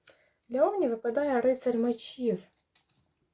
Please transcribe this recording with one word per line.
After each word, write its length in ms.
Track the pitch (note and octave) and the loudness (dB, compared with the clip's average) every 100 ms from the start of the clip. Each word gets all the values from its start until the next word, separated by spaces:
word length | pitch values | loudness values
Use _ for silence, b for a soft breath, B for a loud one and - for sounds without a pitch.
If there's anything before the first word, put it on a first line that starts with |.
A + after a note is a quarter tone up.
| _ b b b - | _ b b b -6
Для 200 | B3 F4 | 2 2
овнів 220 | G4+ C#4 | 2 0
випадає 520 | A3+ A#3+ A#3 D4 B3 | 0 -2 -2 0 2
рицар 360 | B3+ B3+ B3+ A#3 | 2 0 0 0
мечів. 720 | A#3+ A#3 - - A#3+ F#3 - _ _ _ _ _ _ _ _ | 0 -2 -8 -4 -2 -2 -6 _ _ _ _ _ _ _ _